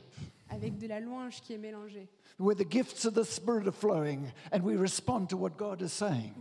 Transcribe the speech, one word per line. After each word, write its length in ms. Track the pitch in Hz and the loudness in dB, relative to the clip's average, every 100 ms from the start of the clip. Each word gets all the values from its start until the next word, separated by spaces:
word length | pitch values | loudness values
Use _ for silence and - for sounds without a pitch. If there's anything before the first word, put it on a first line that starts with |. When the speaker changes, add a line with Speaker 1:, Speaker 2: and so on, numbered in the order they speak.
| - - - - - | -10 -14 -14 -14 -12
Speaker 1:
Avec 280 | 202 220 202 | -8 -6 -6
de 100 | 220 | -6
la 120 | 214 | -6
louange 420 | 233 254 254 - | -6 -8 -8 -12
qui 120 | - | -12
est 40 | 220 | -10
mélangée. 500 | 214 214 214 202 190 _ - - | -10 -10 -12 -14 -18 _ -20 2
Speaker 2:
Where 160 | 196 196 | 4 4
the 140 | 175 | 4
gifts 360 | 220 - - 226 | 2 2 0 2
of 80 | |
the 100 | 214 | 4
Spirit 440 | 220 - 196 233 190 | 2 0 2 2 2
are 40 | - | 2
flowing 560 | 208 175 147 139 139 - - | 4 4 2 -2 -4 -10 0
and 100 | - | 2
we 120 | 185 202 | 2 4
respond 520 | 190 - - 247 180 | 2 2 0 0 0
to 100 | 185 | 0
what 140 | 185 156 | -2 -2
God 240 | 208 185 | -6 -4
is 80 | 180 | -4
saying. 440 | - 202 135 107 104 | -2 0 0 -2 -10